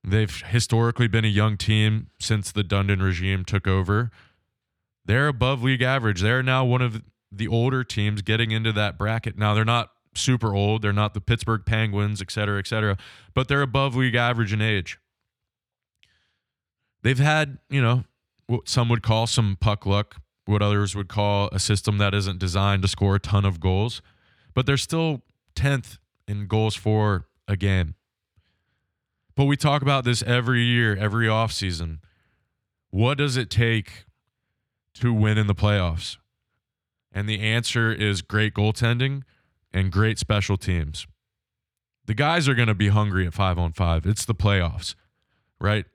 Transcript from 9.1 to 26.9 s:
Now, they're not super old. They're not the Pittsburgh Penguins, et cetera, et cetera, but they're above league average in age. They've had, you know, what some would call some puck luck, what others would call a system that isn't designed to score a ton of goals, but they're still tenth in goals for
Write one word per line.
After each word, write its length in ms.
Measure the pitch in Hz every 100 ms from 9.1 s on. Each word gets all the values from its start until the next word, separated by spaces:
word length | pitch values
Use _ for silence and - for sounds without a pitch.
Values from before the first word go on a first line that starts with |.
| 113 110 95
Now, 160 | 107
they're 100 | 104
not 280 | 110 120 110 _ _
super 400 | - - 123 110
old. 300 | 101 101 110
They're 100 | 110
not 220 | 101 104
the 60 | 104
Pittsburgh 440 | - 117 - 110
Penguins, 560 | - 113 110 101 104 101
et 120 | 95
cetera, 260 | - 104 101
et 80 | 95
cetera, 300 | 113 107 98 - - -
but 140 | - 131
they're 160 | 143
above 320 | 139 139 139
league 220 | 123 127 120
average 360 | 120 117 107
in 80 | 107
age. 380 | 110 104 80 - _ _ _ _ _ _ _ _ _ _ _ _ _ _ _ _ _ _ _ _
They've 140 | 117 131
had, 420 | 147 156 151 135 _
you 120 | 139
know, 220 | 120 123 - _ _ _ -
what 220 | 117 -
some 200 | - 120
would 160 | 117
call 240 | 117 113 113
some 280 | - 107 95
puck 260 | 107 104 95
luck, 300 | 101 104 - - _ -
what 160 | 104
others 340 | 104 104 101 98
would 100 | 92
call 420 | 107 104 101 101
a 80 | 98
system 380 | - 104 - 104
that 140 | 101
isn't 280 | 101 98 92
designed 420 | 95 90 98 101
to 60 | 95
score 260 | - 101
a 60 | 101
ton 240 | - 101
of 160 | 98 85
goals, 420 | 92 95 113 - _ _ _ _ _
but 140 | - 131
they're 100 | 139
still 460 | - 165 165 139 _ _ _
tenth 440 | - 139 139 - - _ _ -
in 220 | 104 101
goals 260 | 110 110
for 540 | 107 107